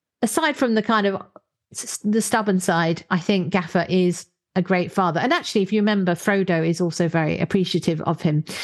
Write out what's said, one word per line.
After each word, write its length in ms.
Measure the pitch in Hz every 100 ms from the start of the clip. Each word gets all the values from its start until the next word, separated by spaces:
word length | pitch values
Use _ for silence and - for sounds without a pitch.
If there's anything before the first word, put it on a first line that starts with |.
| _ _
aside 340 | 226 - 311 269
from 160 | 247
the 80 | 220
kind 240 | 208 220 196
of 160 | 190 - - _ _ _
s-, 280 | - - -
the 220 | 208 220
stubborn 380 | - 233 208 190
side, 460 | 185 170 165 165 -
I 80 | 185
think 320 | - 196 175
Gaffer 340 | 185 165 180 -
is 360 | 185 180 175 - _ _ 190
a 80 |
great 280 | 180 180 170
father. 280 | - 180 160
And 120 | 254
actually, 300 | 339 285 220
if 100 | 190
you 100 | 214
remember, 340 | 208 208 180 170
Frodo 520 | - 196 185 165 165
is 140 | 165
also 260 | 175 - 170
very 300 | 165 156 -
appreciative 640 | - 196 180 170 - 160
of 200 | - 160
him, 220 | 165 151 156 -